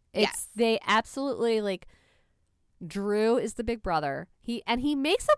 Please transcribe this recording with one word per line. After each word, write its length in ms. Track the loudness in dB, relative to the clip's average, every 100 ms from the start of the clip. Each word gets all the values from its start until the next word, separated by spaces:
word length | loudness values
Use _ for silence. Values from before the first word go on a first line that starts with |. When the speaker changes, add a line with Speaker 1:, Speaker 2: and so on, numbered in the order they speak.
| _
Speaker 1:
It's, 100 | 0
Speaker 2:
Yes. 260 | 0 -2 -8
Speaker 1:
they 240 | -2 0 2 2
absolutely, 760 | 2 0 -4 -4 -2 0 0
like, 260 | -2 -4 -8 -20 _ _ _ _ _ _ _ -16 -10
Drew 500 | -6 0 2 4 2
is 160 | 0
the 100 | -4
big 180 | -6 -6
brother. 460 | -2 -2 -2 -4 -8 _
He, 220 | -8 -6 -2
and 140 | 0
he 140 | 0
makes 320 | 0 2 2
a 80 | 2